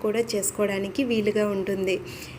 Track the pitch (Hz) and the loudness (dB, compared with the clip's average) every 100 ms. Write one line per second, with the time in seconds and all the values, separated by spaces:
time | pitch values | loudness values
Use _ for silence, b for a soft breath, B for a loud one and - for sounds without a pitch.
0 | 214 220 226 208 196 - 208 196 196 226 | 0 0 0 -2 -2 0 0 0 -2 0
1 | 254 220 208 208 208 196 185 196 190 180 | 2 2 2 2 2 0 -2 0 0 0
2 | B B B | B B B